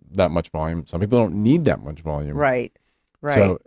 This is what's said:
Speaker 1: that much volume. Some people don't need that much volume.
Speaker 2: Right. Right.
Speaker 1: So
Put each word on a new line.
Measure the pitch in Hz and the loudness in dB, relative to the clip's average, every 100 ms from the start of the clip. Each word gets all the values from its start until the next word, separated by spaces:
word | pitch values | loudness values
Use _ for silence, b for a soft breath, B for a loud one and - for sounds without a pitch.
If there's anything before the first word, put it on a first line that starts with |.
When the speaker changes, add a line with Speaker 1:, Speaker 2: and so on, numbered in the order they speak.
| _ | _
Speaker 1:
that | 87 90 | 0 0
much | 85 82 | 0 -4
volume. | 78 78 85 | -4 -4 -4
Some | 73 85 | -6 -4
people | 101 123 | 0 2
don't | 110 95 | 2 2
need | 110 165 | 2 2
that | 143 78 | 2 -2
much | 64 78 | -4 -10
volume. | 80 73 73 104 | -6 -6 -4 -2
Speaker 2:
Right. | 143 127 120 _ _ _ _ _ | 0 0 -4 _ _ _ _ _
Right. | 147 | -2
Speaker 1:
So | 135 101 92 | 2 2 0